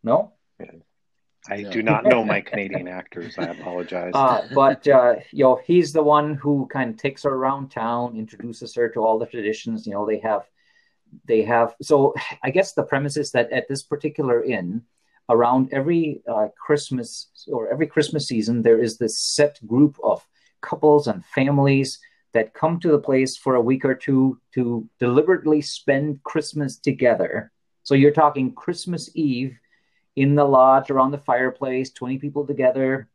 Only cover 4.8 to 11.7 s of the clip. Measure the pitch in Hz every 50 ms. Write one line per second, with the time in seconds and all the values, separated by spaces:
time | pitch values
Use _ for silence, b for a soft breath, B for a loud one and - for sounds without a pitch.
4.8 | _ 147 139 131 123 120 117 - - - - - 139 131 127 127 - - 170 180
5.8 | 170 143 143 160 151 147 147 147 147 151 151 139 - 147 147 139 131 - - 139
6.8 | 127 113 110 110 - 143 139 - - 143 135 131 131 131 135 147 135 131 - 120
7.8 | 113 113 120 120 123 123 117 110 113 110 - - - 120 113 - 123 117 - 123
8.8 | 120 113 - 123 110 110 110 110 117 - - 120 104 104 110 110 - 120 113 107
9.8 | - 110 98 101 104 107 110 104 107 110 107 98 - _ _ _ _ _ _ _
10.8 | _ _ _ _ _ _ - - _ - 117 110 107 104 120 117 117 110